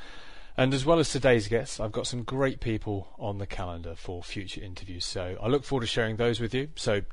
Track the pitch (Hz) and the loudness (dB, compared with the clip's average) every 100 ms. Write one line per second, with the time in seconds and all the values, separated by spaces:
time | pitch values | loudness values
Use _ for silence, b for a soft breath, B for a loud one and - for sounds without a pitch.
0 | B B B B B - 131 135 139 170 | B B B B B 4 4 4 6 6
1 | 151 143 131 120 104 117 - - 113 113 | 4 4 6 6 4 0 0 -4 -4 -2
2 | 110 120 110 131 135 123 117 107 - 98 | -2 -4 -2 0 0 0 0 0 0 -4
3 | - - 107 101 98 - 90 85 82 82 | -4 -6 -4 -4 -4 -4 -4 -6 -8 -8
4 | - 87 - 107 95 - 101 87 92 87 | -8 -8 -6 -6 -6 -8 -8 -8 -8 -6
5 | - 98 90 95 107 139 - 135 113 127 | -4 -4 -4 -2 2 2 2 0 0 2
6 | 110 110 120 113 117 127 147 - 123 101 | 2 2 2 2 0 0 -2 -2 2 2
7 | - | 2